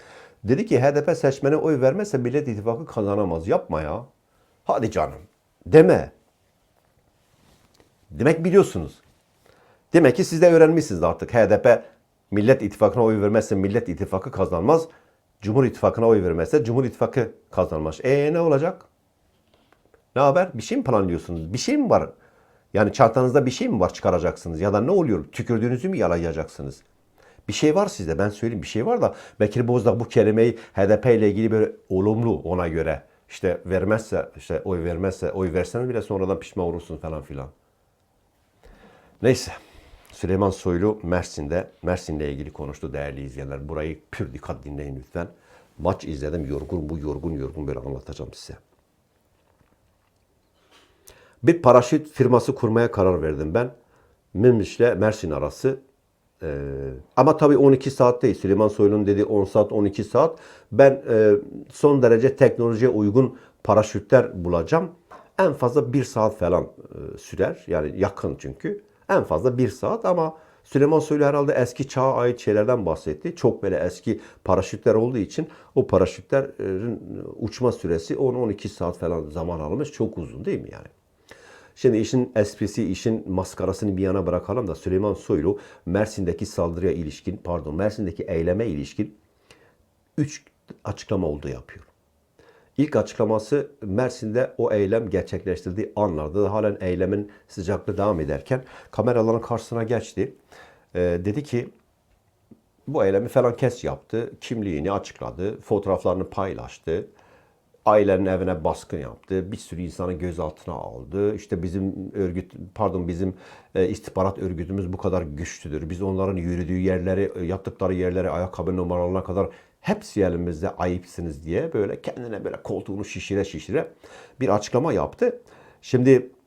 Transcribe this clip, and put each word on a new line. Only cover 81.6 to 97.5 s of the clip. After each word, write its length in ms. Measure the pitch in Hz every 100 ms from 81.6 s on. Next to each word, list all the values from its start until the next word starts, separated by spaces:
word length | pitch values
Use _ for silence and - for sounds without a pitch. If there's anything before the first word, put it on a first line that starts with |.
| -
Şimdi 220 | - 127 110
işin 360 | 107 131 123 113
esprisi, 480 | 104 - 104 -
işin 460 | 92 92 117 113 -
maskarasını 640 | 92 95 - 92 92 104 95
bir 60 |
yana 240 | 95 95 87
bırakalım 400 | 87 - 117 101
da 80 |
Süleyman 400 | 73 92 92 104
Soylu 440 | - - 87 80 104 - - -
Mersin'deki 600 | 95 107 - 87 - 104
saldırıya 460 | - 85 85 90
ilişkin, 480 | 78 76 - 92 92
pardon, 300 | 87 85 73
Mersin'deki 480 | 80 104 107 92 -
eyleme 440 | - 82 82 95 117
ilişkin 500 | 73 69 - 104 - _ _ _ _ _ _ _ _ _ -
üç 260 | 147 - _ _ - -
açıklama 420 | - 101 - 101 82
oldu 220 | 73 73
yapıyor. 360 | 62 - - - _ _ _ _ _ _ _ _ -
İlk 180 | 147 113
açıklaması 720 | 104 - 110 110 - 143 - _
Mersin'de 720 | 104 101 127 - 110 117 131 -
o 140 | 113
eylem 380 | 104 98 110 107
gerçekleştirdiği 800 | 90 - 90 95 85 95 95 - 104
anlarda 460 | 104 76 76 95
da 100 | 95
halen 240 | 107 107 98
eylemin 500 | 92 90 92 101 101 -
sıcaklığı 500 | _